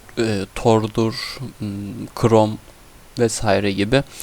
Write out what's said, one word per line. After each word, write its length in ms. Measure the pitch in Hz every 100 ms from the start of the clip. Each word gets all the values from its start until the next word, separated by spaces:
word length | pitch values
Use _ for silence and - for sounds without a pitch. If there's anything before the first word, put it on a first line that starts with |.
| - -
e, 280 | 113 104 98
Tor'dur, 840 | - 120 110 107 117 113 117 - - 123 -
hmm, 480 | 107 101 101 101 107 -
Chrome 360 | 120 110 107 107 - - - - - -
vesaire 540 | 117 - 110 98 101
gibi 300 | 95 101 135 - -